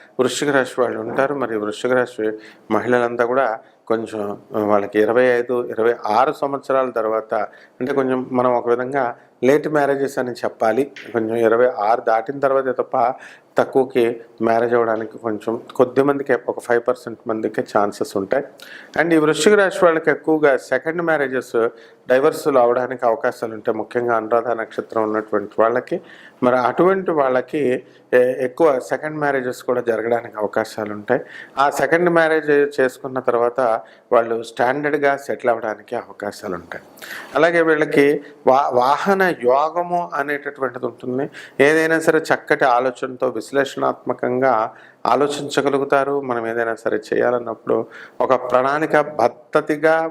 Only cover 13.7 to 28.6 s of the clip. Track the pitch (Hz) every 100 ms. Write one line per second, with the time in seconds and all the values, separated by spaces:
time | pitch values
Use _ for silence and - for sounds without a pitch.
13.7 | 139 131 127 117 120 - - 113 113 117
14.7 | 120 113 110 110 - 113 104 113 117 -
15.7 | - 127 131 139 139 135 120 - - -
16.7 | 117 120 123 - 110 - 110 110 - -
17.7 | 107 101 - 107 - 95 135 143 - -
18.7 | - - - 165 160 151 156 208 208 190
19.7 | - 175 160 160 143 - 156 147 127 -
20.7 | 127 160 165 170 156 135 131 117 120 113
21.7 | - - - - 127 151 143 156 135 120
22.7 | 120 123 127 120 113 127 120 113 110 107
23.7 | 110 107 123 120 113 110 117 120 113 110
24.7 | - - 113 110 107 107 104 101 - 110
25.7 | 123 - 180 - - - _ 123 127 120
26.7 | 123 175 190 185 156 135 127 127 156 127
27.7 | 127 - _ _ 123 123 131 127 -